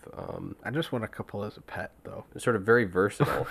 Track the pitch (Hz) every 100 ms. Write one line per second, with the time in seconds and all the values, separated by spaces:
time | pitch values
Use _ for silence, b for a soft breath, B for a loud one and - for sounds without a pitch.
0 | - - 90 - 92 - 107 139 160 123
1 | 110 - - 104 101 - - 87 - -
2 | - - - - 127 110 98 120 101 87
3 | 101 - - 71 -